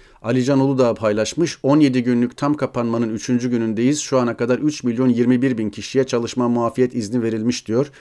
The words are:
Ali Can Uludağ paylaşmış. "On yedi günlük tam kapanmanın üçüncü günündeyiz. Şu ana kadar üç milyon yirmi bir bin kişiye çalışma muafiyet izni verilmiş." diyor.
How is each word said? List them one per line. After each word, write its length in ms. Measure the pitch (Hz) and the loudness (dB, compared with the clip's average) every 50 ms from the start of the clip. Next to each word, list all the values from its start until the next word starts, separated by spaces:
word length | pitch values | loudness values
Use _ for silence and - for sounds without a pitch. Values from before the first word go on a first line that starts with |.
| - - - _ | -20 -20 -20 _
Ali 220 | - 113 127 131 123 | -4 -2 0 0 2
Can 160 | 135 143 135 | 2 2 2
Uludağ 340 | 135 139 135 127 127 117 107 | 2 2 2 2 2 2 2
paylaşmış. 640 | - 110 107 104 110 107 - - 151 175 139 - - | 0 0 0 0 0 -2 -2 -2 -2 -2 -2 -4 -2
"On 180 | - 135 147 156 | 0 2 4 6
yedi 220 | 147 135 123 127 | 4 4 4 2
günlük 340 | 120 123 123 120 123 120 - | 2 2 2 2 0 -2 -2
tam 180 | - 143 147 151 | -2 -2 -2 -2
kapanmanın 600 | 147 - - - 123 117 117 117 117 120 110 113 | -2 -4 -4 -2 -4 -4 -2 -2 -2 -2 -2 -4
üçüncü 360 | 104 - - 123 120 123 123 | -4 -2 -2 -2 0 0 0
günündeyiz. 500 | 123 113 113 113 107 110 123 135 151 147 | 0 0 0 0 0 0 2 2 0 0
Şu 180 | - - 139 127 | -2 0 0 0
ana 180 | 120 117 110 | 0 0 -2
kadar 220 | - 120 120 127 110 | -2 -2 0 0 0
üç 260 | 147 151 101 - - | 0 -2 -2 -2 -2
milyon 240 | 120 113 120 131 127 | -2 0 2 2 2
yirmi 340 | 117 117 120 123 127 120 | 2 4 4 2 2 2
bir 160 | 131 135 123 113 | 2 0 0 -2
bin 120 | 107 107 | -4 -6
kişiye 340 | - 104 98 - - 131 131 | -6 -8 -10 -4 -2 0 0
çalışma 440 | - 131 117 117 110 - 127 120 120 | 0 -2 -4 -4 -4 -2 -2 0 0
muafiyet 460 | 120 120 117 113 - 127 127 123 123 | 0 0 0 -2 0 0 0 0 -2
izni 280 | 120 104 98 120 123 | -4 -6 -4 -2 -2
verilmiş." 440 | 113 113 110 110 110 123 123 - - | -2 -2 -2 -2 -2 -4 -4 -4 -4
diyor. 240 | 107 110 123 143 - - - | -2 -2 -2 -2 -2 -6 -16